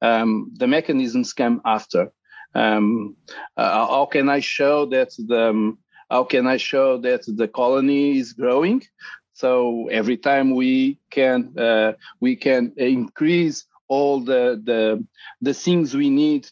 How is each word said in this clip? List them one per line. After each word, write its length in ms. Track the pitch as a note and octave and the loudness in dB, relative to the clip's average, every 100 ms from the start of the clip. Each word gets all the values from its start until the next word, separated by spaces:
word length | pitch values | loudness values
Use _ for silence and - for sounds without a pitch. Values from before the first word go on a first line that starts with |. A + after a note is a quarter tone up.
Um, 500 | A#2 A2+ A2+ G#2+ - - | 0 2 2 0 -4 -4
the 120 | B2+ | 0
mechanisms 640 | D3+ D#3 C3+ B2 B2 A#2+ | 0 0 -2 0 -2 -4
come 280 | - A#2+ A#2+ A2+ | -2 -2 0 0
after. 460 | A2 - - F2+ _ _ - - - | -2 -2 -2 -2 _ _ -20 -10 -2
Um, 600 | A2 G#2+ G#2 A2+ G#2 - - - - - | 0 2 2 0 -4 -14 -20 -20 -14 -4
uh, 320 | A2 G#2+ A#2 | 0 0 0
how 180 | C3+ C#3 | 0 0
can 240 | D3 C#3 | 0 0
I 100 | C#3+ | 0
show 460 | C3 - C#3 D3 C#3 | -2 -2 0 2 0
that 240 | C3 B2+ - | 0 -2 -6
the, 320 | A2 A#2 A2+ | -2 0 2
um, 280 | A2 G#2+ A2 _ _ - | 2 -2 -4 _ _ -4
how 140 | B2 | -2
can 240 | B2+ B2+ B2+ | 0 0 0
I 100 | C3 | -2
show 400 | - C#3 C3+ B2+ | -2 0 2 0
that 240 | B2 B2 - | 0 -2 -4
the 200 | G#2+ A2 | -4 -4
colony 680 | - B2 C3+ C3+ C#3+ C#3+ C3+ | 0 0 2 2 2 0 0
is 160 | A#2 | -4
growing? 500 | A2+ B2 C3 F3 C4 - _ - - _ | -4 0 2 2 0 -4 _ -20 -20 _
So 540 | - B2+ B2+ A#2+ A#2 A2+ | -4 0 2 0 -2 -4
every 260 | A2 G#2+ A#2+ | -2 0 0
time 380 | C#3+ C#3 C3+ B2+ | 2 2 2 2
we 440 | B2+ C3 C3 C#3+ _ | 0 2 0 -4 _
can, 460 | C#3 C3 B2+ B2 - | 0 2 2 -2 -2
uh, 360 | A#2 A2 A2 A2 - - | 0 2 2 -2 -14 -4
we 160 | B2+ A#2+ | -2 0
can 380 | C#3 B2+ A#2+ C#3 | 0 0 0 -2
increase 880 | B2+ B2+ A#2 - D3+ F3 E3 D3 - _ - | 0 0 -2 -2 0 2 0 -4 -16 _ -4
all 320 | C3+ C#3+ C#3 | 0 0 0
the, 420 | A#2+ B2+ B2 A2 | 0 0 0 -2
the, 420 | A2+ A2+ A2 A2 - _ - - | -2 0 0 0 -6 _ -20 -6
the 120 | C3+ | -4
things 420 | C#3 F3 F3 C#3+ C3+ | -2 0 0 0 0
we 140 | C#3+ | 2
need 340 | C#3 D3+ C#3+ - | 2 2 0 -4